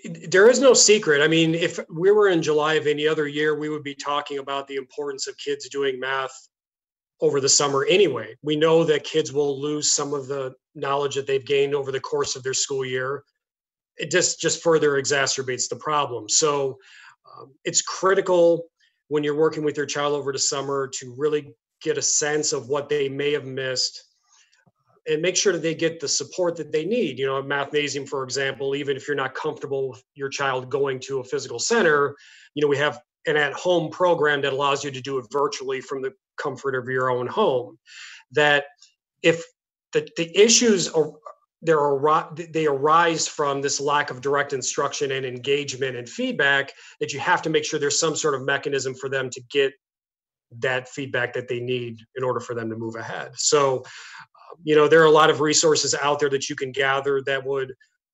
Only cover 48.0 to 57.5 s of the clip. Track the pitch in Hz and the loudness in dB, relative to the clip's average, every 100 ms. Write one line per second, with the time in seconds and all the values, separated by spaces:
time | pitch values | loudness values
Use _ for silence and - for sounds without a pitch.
48 | 160 156 156 131 139 135 143 139 131 127 | -2 0 -2 -2 -2 -4 -2 -4 -4 -6
49 | 131 135 127 131 120 139 135 - _ _ | -6 -4 -6 -10 -4 0 0 -2 _ _
50 | _ _ _ _ _ 117 131 127 127 147 | _ _ _ _ _ -6 -4 -4 -6 -10
51 | 131 127 123 127 120 120 123 123 120 113 | -6 -4 -4 -4 -6 -6 -4 -4 -6 -12
52 | - 131 127 117 120 117 113 110 113 113 | -14 -6 -4 -4 -8 -8 -6 -6 -8 -10
53 | 113 185 - - - 147 139 127 - - | -10 -10 -10 -4 2 4 2 0 -6 -18
54 | - - - _ - - 156 151 147 160 | -18 -20 -20 _ -20 -8 2 6 8 8
55 | 156 156 156 135 151 151 160 147 139 151 | 10 8 8 4 2 4 4 4 0 0
56 | 143 139 147 135 - 143 131 135 135 139 | 0 0 0 0 -4 -6 -6 -2 0 0
57 | 143 135 135 135 131 | 0 -2 -2 -4 -4